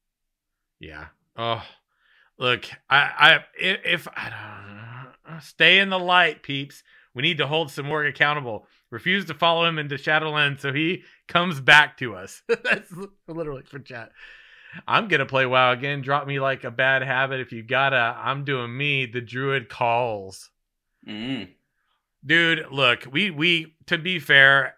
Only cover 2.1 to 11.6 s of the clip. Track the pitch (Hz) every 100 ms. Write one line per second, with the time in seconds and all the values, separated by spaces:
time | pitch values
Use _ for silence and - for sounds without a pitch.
2.1 | _ _ - 123 120 - - - 135 139
3.1 | - 151 147 - - 180 208 175 170 -
4.1 | - - 107 107 104 98 104 113 123 135
5.1 | - - 160 - - 165 190 196 185 180
6.1 | 180 170 151 - 139 139 - _ _ _
7.1 | 120 156 156 135 156 151 143 143 151 147
8.1 | 131 147 147 123 104 - _ _ 113 175
9.1 | 196 165 151 170 165 170 156 143 139 160
10.1 | 156 156 151 143 139 139 135 160 185 -
11.1 | _ - 170 180 143